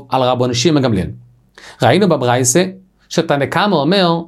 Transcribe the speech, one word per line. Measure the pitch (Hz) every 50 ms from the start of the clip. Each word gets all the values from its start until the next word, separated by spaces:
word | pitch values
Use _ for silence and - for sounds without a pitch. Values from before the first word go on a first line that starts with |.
| - -
על | - 131
רבן | 131 123 127 120 127 123 120
שמעון | 120 - 175 156 147
גמליאל. | 127 127 110 92 85 78 - - - - _ _ _ _ _ - - - - -
ראינו | 135 117 131 185 214 180
בברייתא | 160 131 131 123 120 127 127 123 - 170 190 190 - - - _ _ _ _ -
שתנא | - 175 160 - 147 143 139
קמא | 127 - 165 196 208 185
אומר | 151 139 151 190 202 185 170 170 170 170